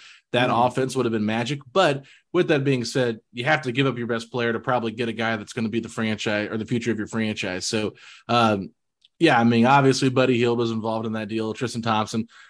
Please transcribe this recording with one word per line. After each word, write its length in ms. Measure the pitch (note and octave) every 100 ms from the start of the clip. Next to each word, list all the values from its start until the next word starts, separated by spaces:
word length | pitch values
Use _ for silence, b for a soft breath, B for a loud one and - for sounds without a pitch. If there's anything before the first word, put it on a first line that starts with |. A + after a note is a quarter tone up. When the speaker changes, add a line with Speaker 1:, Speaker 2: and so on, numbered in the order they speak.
| B B _
Speaker 1:
That 180 | A#2+ B2
Speaker 2:
Mm. 180 | A2+ B2
Speaker 1:
offense 280 | C3 C3 C3
would 100 | A#2+
have 60 |
been 140 | A2 G#2
magic. 340 | A2+ A#2+ C#3+ -
But 320 | G3 E3+ C#3 b b _
with 160 | F3 E3+
that 140 | D3+
being 220 | C3+ B2+ A#2
said, 340 | C#3 B2 A2 _
you 100 | A#2+ C3
have 180 | D3+
to 80 | C3
give 160 | B2 C3+
up 100 | A#2+
your 100 | A#2
best 240 | A2+ -
player 220 | B2 A#2
to 60 | A2+
probably 320 | C3 B2 A2+
get 180 | G#2+ A#2
a 40 |
guy 220 | A2 A2+ A2
that's 160 | G2+
gonna 160 | - A2+
be 120 | A2+
the 100 | A2+
franchise 600 | - A2 G#2+ A2+ G#2 G#2
or 60 | A2
the 80 | G#2
future 260 | A#2+ A#2
of 80 | G#2
your 80 | G2+
franchise. 580 | A2+ G#2+ G#2+ G2+ F#2 -
So, 300 | A2+ G#2 B B B -
um, 400 | A#2+ A2+ G2+ F#2 - _ _ _ -
yeah, 200 | E3 B2
I 60 |
mean, 220 | A#2 A#2 A#2+
obviously 440 | C#3+ C3+ C3 C3+
Buddy 280 | B2+ B2+ A#2+
Hield 220 | A#2+ A#2+
was 120 | A#2
involved 360 | A2+ A2 A2+ A2+
in 60 |
that 140 | A2 G#2
deal, 260 | A2 A2
Tristan 280 | G#2+ A#2+ A#2+
Thompson. 460 | A#2 G#2+ G#2 A2+ A2+ B B